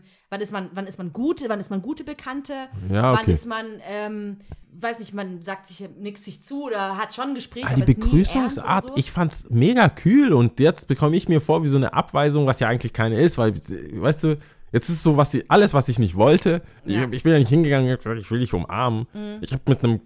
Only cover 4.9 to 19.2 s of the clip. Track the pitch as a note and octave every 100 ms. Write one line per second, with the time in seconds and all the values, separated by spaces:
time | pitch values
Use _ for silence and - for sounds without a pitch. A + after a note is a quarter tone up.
4.9 | A#3 G#3 G3+ F#3+ F3+ E3+ F#3+ - F3+ F#3+
5.9 | D#3+ G3+ G3+ - - - C#4 C#4+ G#3 F#3+
6.9 | F#3+ G#3+ - C4+ B3+ - A#3 C4 B2+ B2+
7.9 | B2 A#3 D#3+ G3 C4 B3 C#4 - F#3 B3+
8.9 | C4+ B2+ F3 E3 - - A#2 D3 B3 F3+
9.9 | - E3 C4 C#4 C#3 A#2+ - D3 E3+ -
10.9 | C#3 D3+ E3+ - D#3 - D#3+ D3+ C3+ B2+
11.9 | - - C#3 D3 D3 C3+ B2+ A2+ A#2+ A#2
12.9 | - A2+ A2+ E3 - A2 F#2+ - F#2+ D#2
13.9 | G2+ A2 D#3 D#3+ D3 - - - C#3+ -
14.9 | E3 E3 D3 C#3 B2+ - F#3 G3+ C#3+ B2+
15.9 | A#2+ G#2 F2+ A#2+ E3+ G3 E3+ - - -
16.9 | G2+ B2+ C3 D#3+ D#3 A#2 D3 D#3 C3+ B2+
17.9 | B2+ A2 A2+ F#2+ A#2 B2 F2+ - G2 B2+
18.9 | A2 A#2 G#3